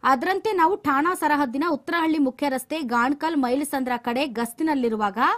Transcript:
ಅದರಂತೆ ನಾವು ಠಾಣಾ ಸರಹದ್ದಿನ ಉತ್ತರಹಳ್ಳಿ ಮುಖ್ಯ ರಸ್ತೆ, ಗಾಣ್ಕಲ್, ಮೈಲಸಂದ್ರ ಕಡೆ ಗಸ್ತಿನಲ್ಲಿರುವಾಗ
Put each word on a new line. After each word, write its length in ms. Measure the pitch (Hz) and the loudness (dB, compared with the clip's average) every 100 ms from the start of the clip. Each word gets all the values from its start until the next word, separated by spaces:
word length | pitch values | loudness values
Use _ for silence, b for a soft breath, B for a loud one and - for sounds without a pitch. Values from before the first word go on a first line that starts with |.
ಅದರಂತೆ 500 | 240 262 349 381 427 | 2 2 2 -2 0
ನಾವು 240 | 381 359 403 | 2 2 2
ಠಾಣಾ 380 | 294 269 339 | 0 2 2
ಸರಹದ್ದಿನ 500 | 359 302 294 277 269 339 | 0 0 2 0 -2 -2
ಉತ್ತರಹಳ್ಳಿ 480 | 285 - 339 320 302 | -2 -2 0 2 2
ಮುಖ್ಯ 300 | 262 254 285 | 0 0 -2
ರಸ್ತೆ, 320 | 254 - 311 | -2 -4 -6
ಗಾಣ್ಕಲ್, 560 | 247 240 254 285 320 302 | -2 0 0 0 -2 0
ಮೈಲಸಂದ್ರ 560 | 247 269 294 269 254 240 | 0 0 -2 -2 -2 -4
ಕಡೆ 300 | 240 240 294 | -2 -2 -2
ಗಸ್ತಿನಲ್ಲಿರುವಾಗ 920 | 220 233 - 320 277 233 220 208 202 302 | -4 -6 -2 -2 0 0 0 -2 0 0